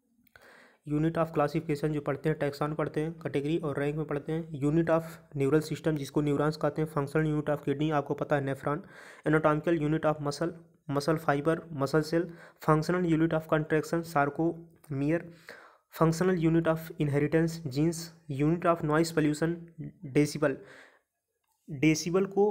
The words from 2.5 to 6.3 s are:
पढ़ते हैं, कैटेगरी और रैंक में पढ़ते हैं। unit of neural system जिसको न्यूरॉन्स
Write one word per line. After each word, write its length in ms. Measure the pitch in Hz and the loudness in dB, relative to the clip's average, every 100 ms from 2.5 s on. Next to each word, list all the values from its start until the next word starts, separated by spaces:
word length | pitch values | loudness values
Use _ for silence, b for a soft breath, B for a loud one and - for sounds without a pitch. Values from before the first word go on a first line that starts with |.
| 139 151 | -2 -4
पढ़ते 280 | 156 151 147 | -2 -4 -2
हैं, 120 | 156 | -4
कैटेगरी 440 | 165 143 143 143 165 | -6 -6 -4 -2 -2
और 220 | 165 139 | -2 -2
रैंक 160 | 143 151 | -2 -2
में 100 | 151 | -4
पढ़ते 260 | 143 143 | -6 -4
हैं। 300 | 160 160 151 | -6 -6 -2
unit 280 | 143 160 165 | 0 2 4
of 140 | 165 165 - - 143 | 2 0 -10 -10 -2
neural 340 | 139 156 151 | 2 4 2
system 220 | 160 - | -2 -2
जिसको 280 | 156 139 - | -2 -2 0
न्यूरॉन्स 360 | 147 | 2